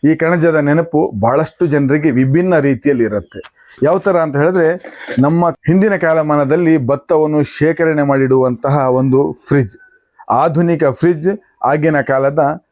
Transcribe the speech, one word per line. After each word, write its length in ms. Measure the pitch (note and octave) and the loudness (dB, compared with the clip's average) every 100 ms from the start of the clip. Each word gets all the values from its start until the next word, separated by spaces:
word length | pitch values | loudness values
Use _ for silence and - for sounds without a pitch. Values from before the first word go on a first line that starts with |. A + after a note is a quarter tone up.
| C#3+ | 0
ಈ 40 | D#3 | 0
ಕಣಜದ 400 | D#3+ F3 E3 D#3 | 0 0 2 2
ನೆನಪು 560 | C#3+ D3+ E3 D3+ F#3 G#2 | 2 0 0 -2 -2 -2
ಬಹಳಷ್ಟು 460 | A2 C3+ D#3 _ F3 | -2 0 -2 _ -2
ಜನರಿಗೆ 460 | D3 C#3 D3 D#3 | 0 0 0 0
ವಿಭಿನ್ನ 480 | B2 C3 C#3+ F3+ E3+ | 0 0 0 2 0
ರೀತಿಯಲ್ಲಿ 440 | C#3+ B2+ D3 C3+ | 0 0 -2 0
ಇರುತ್ತೆ. 360 | A2+ G#2 - G2 - _ _ - | 0 -2 -8 -18 -20 _ _ -4
ಯಾವ 160 | C#3 E3+ | 0 0
ಥರ 180 | - F3 | 0 0
ಅಂತ 200 | D#3+ C#3+ | 0 0
ಹೇಳಿದ್ರೆ, 580 | D3+ F#3 D#3+ F3+ - - - - | 0 2 0 0 -8 -18 -10 0
ನಮ್ಮ 300 | C#3 E3 F3 | 2 2 0
ಹಿಂದಿನ 460 | D#3 - F3+ G#3 F#3+ | -2 0 2 2 0
ಕಾಲಮಾನದಲ್ಲಿ 840 | E3 D#3+ D3+ D3 C#3 D#3 E3+ D#3+ | 0 0 0 0 0 0 2 2
ಭತ್ತವನ್ನು 680 | A#2+ C#3 _ D#3+ D#3 D3+ | 0 -4 _ 0 2 0
ಶೇಖರಣೆ 600 | C#3+ - D#3 D#3+ E3 D3+ | -2 -2 -2 0 0 0
ಮಾಡಿಡುವಂತಹ 760 | C#3+ C#3 C3 C3 C3 A#2+ C#3 C#3+ C3 | 0 0 2 2 2 -2 -2 0 0
ಒಂದು 460 | B2+ C3 C3 D3+ - - | 0 2 0 0 -4 -2
ಫ್ರಿಡ್ಜ್, 300 | C#3+ A2+ - _ _ _ _ - | -2 -2 -6 _ _ _ _ -4
ಆಧುನಿಕ 560 | A#2 D#3+ D3+ E3+ E3 D3 | -2 0 0 0 0 -2
ಫ್ರಿಡ್ಜ್ 440 | B2 E3+ E3+ E3 G#3 _ _ A#2+ | 0 -2 0 -2 -4 _ _ -2
ಆಗಿನ 360 | D3+ D#3 D3+ | 0 0 -2
ಕಾಲದ 600 | C#3 C3+ C3+ D3 C#3 D#3 _ | 0 0 0 0 -2 -2 _